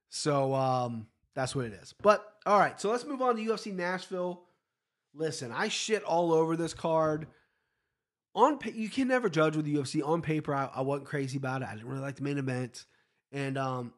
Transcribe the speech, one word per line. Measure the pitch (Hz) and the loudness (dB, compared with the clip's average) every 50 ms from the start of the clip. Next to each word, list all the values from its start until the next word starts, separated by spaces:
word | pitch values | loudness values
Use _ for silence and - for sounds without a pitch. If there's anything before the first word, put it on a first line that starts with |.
| _ _ | _ _
So, | - - - 151 143 143 135 135 135 | -8 -2 0 2 2 4 2 2 2
um, | 135 131 131 127 127 123 120 117 113 110 - _ _ _ _ - | 2 2 2 2 2 0 -2 -4 -6 -10 -14 _ _ _ _ -6
that's | 139 131 127 - | -4 -4 -2 -2
what | 139 123 | -4 -4
it | 113 | -4
is. | 101 92 - - - - | -8 -12 -16 -20 -6 4
But, | - 208 208 196 - - - _ - | 6 6 6 6 2 -6 -16 _ 0
all | 180 208 202 | 4 6 6
right, | 170 135 - - | 6 4 2 -2
so | - 196 | -2 -2
let's | 233 233 - | -2 -2 -2
move | 294 277 247 | -4 -4 0
on | 254 247 240 | 2 2 2
to | 220 | 2
U | 220 220 220 | 0 -2 -2
F | - | -2
C | - 214 | -4 -6
Nashville. | 196 185 180 180 185 180 - - 190 180 180 180 180 180 - _ _ _ _ _ _ _ _ _ _ _ _ _ - | -6 -4 -2 -2 -4 -4 -6 -6 -6 -4 -4 -4 -6 -8 -14 _ _ _ _ _ _ _ _ _ _ _ _ _ -8
Listen, | 143 160 156 156 - 135 117 | -4 -4 -4 -4 -6 -8 -6
I | 117 147 196 | -4 -2 -2
shit | 220 - - - - 214 196 - | -2 -2 -4 -2 0 0 0 0
all | - 165 170 175 170 | 0 2 2 4 4
over | 160 160 160 160 165 | 4 4 4 4 0
this | 160 170 156 - | -2 -2 -4 -6
card. | - - 165 160 160 160 156 151 156 156 - - _ _ _ _ _ _ _ _ _ _ _ _ _ _ _ _ _ _ _ - | -4 -2 0 2 2 2 2 0 -2 -4 -10 -16 _ _ _ _ _ _ _ _ _ _ _ _ _ _ _ _ _ _ _ 4
On | - 233 302 294 - | 6 6 6 6 2
pa-, | - 220 | -4 -6
you | - 220 220 202 | -6 -6 -6 -4
can | - 269 269 247 | -2 0 2 2
never | 262 247 240 196 | 2 2 2 2
judge | 147 156 156 156 156 | 4 4 4 4 2
with | 156 151 | 0 0
the | 147 | 0
U | 147 147 | 0 0
F | 135 - | 0 0
C. | - 151 | -2 -2
On | 139 143 165 170 | 0 2 0 0
paper, | 147 151 156 151 147 - 143 | 0 0 -2 -2 0 -2 -2
I, | 139 135 127 - | -2 -2 -2 -2
I | 131 | -2
wasn't | 135 135 143 143 139 | 0 0 -2 -2 -4
crazy | 135 - 143 139 131 131 | -4 -4 -4 -2 -2 -4
about | 135 135 131 131 131 | -4 -4 -4 -4 -4
it. | 131 101 | -4 -6
I | 110 | -8
didn't | 110 113 123 | -10 -10 -8
really | 135 135 | -8 -6
like | 135 139 131 | -6 -8 -6
the | - | -4
main | 139 143 143 143 | -4 -2 -2 -2
event. | 131 135 127 127 127 117 - - - _ _ _ _ _ _ _ _ _ | -2 -2 -2 -2 -4 -6 -10 -14 -20 _ _ _ _ _ _ _ _ _
And, | - 139 139 135 135 | -8 -6 -4 -4 -2
um, | 135 135 131 127 127 123 117 - | -2 -2 -2 -4 -4 -6 -8 -12